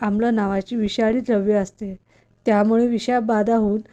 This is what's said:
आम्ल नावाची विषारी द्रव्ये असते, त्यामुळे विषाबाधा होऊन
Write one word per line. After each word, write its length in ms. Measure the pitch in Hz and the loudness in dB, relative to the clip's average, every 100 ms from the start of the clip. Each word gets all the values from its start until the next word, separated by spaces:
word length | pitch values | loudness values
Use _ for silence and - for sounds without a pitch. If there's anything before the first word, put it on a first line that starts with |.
आम्ल 220 | 214 208 | -4 0
नावाची 520 | 240 220 202 196 190 233 | 0 0 0 -2 -4 -4
विषारी 440 | 208 - 220 247 | -4 -2 0 0
द्रव्ये 360 | 240 208 196 208 | 0 0 2 0
असते, 400 | 190 - 196 185 _ _ _ _ - | -2 -8 -14 -14 _ _ _ _ 0
त्यामुळे 420 | 208 214 226 240 | 2 2 2 2
विषाबाधा 680 | 233 247 247 226 214 208 226 | 0 -2 -2 0 0 2 2
होऊन 260 | 214 214 - | 0 -2 -6